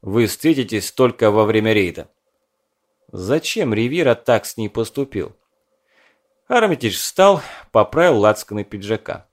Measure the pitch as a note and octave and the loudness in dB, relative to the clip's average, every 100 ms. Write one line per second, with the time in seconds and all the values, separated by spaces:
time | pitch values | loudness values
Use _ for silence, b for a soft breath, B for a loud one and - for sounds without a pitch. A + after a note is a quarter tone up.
0 | G#2 G#2 A2 - D#3 D3 A2+ G#2+ F#2 - | -2 0 0 0 0 0 -2 -4 -6 0
1 | B2+ - A2 G#2 G#2+ A2 A2 G#2 F#2 D#2+ | 0 4 2 4 2 2 2 2 0 -6
2 | D#2+ _ _ _ _ _ _ _ _ _ | -18 _ _ _ _ _ _ _ _ _
3 | _ - F#2 D3 - A3+ D#3+ G#2+ A#2+ D#3 | _ -12 -2 -2 -2 -4 -2 0 -2 0
4 | D3+ A#2 - A#2 - - G#2+ - A2+ - | 0 0 0 -2 -2 -8 -8 -6 -6 -6
5 | C#3 G#2+ E2 _ _ _ _ _ _ _ | -6 -6 -10 _ _ _ _ _ _ _
6 | _ _ _ _ _ B3 A3 D3+ A#2 F#2 | _ _ _ _ _ 2 2 0 -2 -4
7 | - - G3 F#3 B B B A2+ G#2 D3+ | -8 2 4 4 B B B 2 2 2
8 | F3 B2 G#2+ G#2+ - G#2 G2 G#2 G2+ A2 | 2 4 2 2 -4 -10 -10 -12 -6 -6
9 | - - _ | -6 -12 _